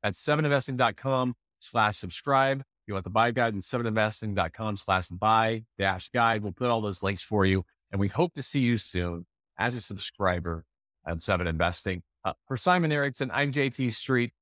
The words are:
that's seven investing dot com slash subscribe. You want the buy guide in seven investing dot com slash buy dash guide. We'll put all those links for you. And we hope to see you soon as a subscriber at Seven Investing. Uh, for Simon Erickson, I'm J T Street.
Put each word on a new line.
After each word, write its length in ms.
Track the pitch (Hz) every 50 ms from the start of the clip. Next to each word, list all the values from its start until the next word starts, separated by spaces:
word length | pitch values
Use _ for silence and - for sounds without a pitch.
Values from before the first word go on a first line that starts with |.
that's 180 | - 104 95 -
seven 240 | - - 147 151 156
investing 320 | 147 143 139 127 - 131
dot 200 | 123 127 117 104
com 380 | - - 135 135 131 127 123 120 _ _ _ _ _
slash 380 | - - - 120 107 107 104
subscribe. 640 | - - 92 - - - 143 139 131 135 135 135 135 135 _ _ _ _
You 80 | - 104
want 100 | 95 92
the 60 | 92
buy 200 | 98 110 113 120
guide 240 | 117 127 120 117 107
in 80 | 98
seven 240 | 92 - - 123 117
investing 480 | 117 107 110 107 107 107 - - 107 101
dot 180 | 95 87 82
com 240 | - - 113 107 104
slash 320 | 98 - - 95 92 92 -
buy 560 | 90 90 104 110 110 110 113 113 113 110 110 _ _ -
dash 320 | 98 95 95 92 - -
guide. 320 | - 120 117 113 113 107
We'll 100 | 104 101
put 160 | 87 _ 127 123
all 140 | 120 113
those 200 | 107 104 95 -
links 200 | - 98 101 92
for 240 | - - 107 104 95
you. 180 | 95 95 95 90 _ _ _ _ _
And 100 | - 98
we 80 | 101 98
hope 260 | - - 170 175 _
to 80 | 147
see 180 | 131 - - 143
you 160 | 127 120 120
soon 480 | 110 - - - 90 87 87 85 85 87 _ _ _ _ _ _ -
as 180 | 107 120 123
a 40 | 120
subscriber 840 | - - 104 - - - _ _ 101 92 90 87 82 87 82 82 - _ _ _ _ _ _ _ _
at 160 | 80 85 85
Seven 240 | - - 98 87 87
Investing. 560 | 85 80 80 85 87 87 - - 98 92 90 - _ _ _ _
Uh, 80 | 98 - _ _
for 100 | _ 135
Simon 340 | 120 - 185 180 180 170 156
Erickson, 400 | 151 147 143 139 127 - 139 123
I'm 200 | - 139 143 143
J 180 | 131 147 139 135
T 200 | 123 - 131 120
Street. 420 | 107 - - - 131 123 120 120 _ _